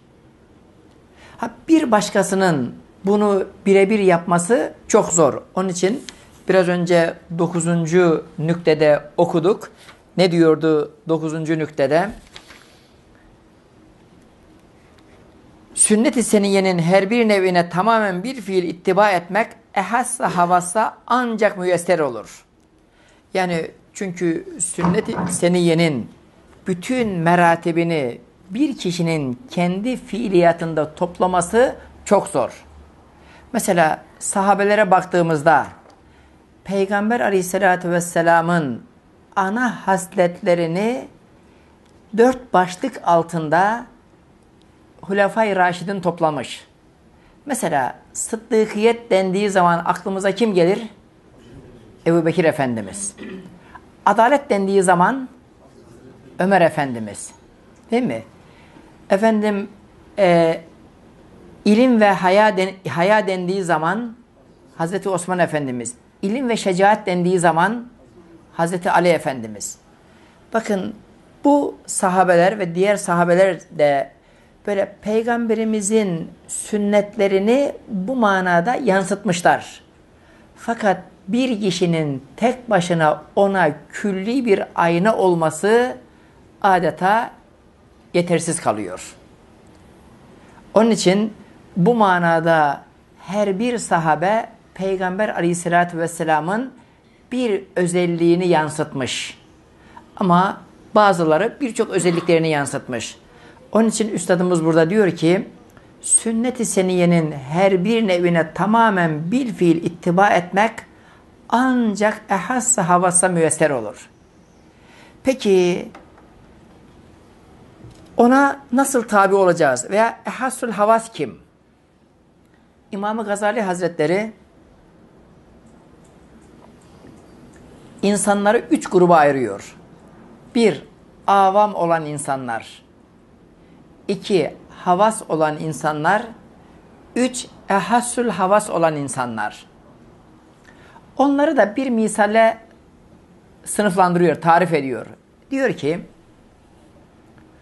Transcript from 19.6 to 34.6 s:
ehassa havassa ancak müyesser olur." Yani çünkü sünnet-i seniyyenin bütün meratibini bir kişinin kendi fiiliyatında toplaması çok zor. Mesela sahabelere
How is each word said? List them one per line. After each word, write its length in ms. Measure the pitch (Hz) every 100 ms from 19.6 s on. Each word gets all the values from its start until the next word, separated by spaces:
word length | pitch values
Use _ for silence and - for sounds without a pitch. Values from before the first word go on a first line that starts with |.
| _ -
ehassa 600 | 190 233 240 - 185 170
havassa 600 | 175 208 180 220 233 - -
ancak 500 | 240 240 220 208 196
müyesser 420 | 180 175 175 170
olur." 460 | 143 113 98 - _ _ _ _ _ _ _ _ _
Yani 380 | 190 180 170 - - _
çünkü 540 | - 196 175 170 160 - 320
sünnet-i 760 | - - 175 180 - - -
seniyyenin 800 | - 175 175 175 165 165 131 - - _ _ _ - -
bütün 400 | 180 180 254 220
meratibini 1120 | 180 165 175 170 170 175 165 170 160 123 117 - _ -
bir 280 | 202 294 233
kişinin 600 | 180 175 165 160 135 123 -
kendi 460 | - 175 185 233 247
fiiliyatında 1000 | - 196 240 175 170 170 165 156 147 -
toplaması 800 | 175 - 185 180 175 226 262 - - - -
çok 220 | 196 -
zor. 380 | 143 107 - - - - _ _ _ - - -
Mesela 500 | 233 - 175 156 - - -
sahabelere 720 | - 202 196 196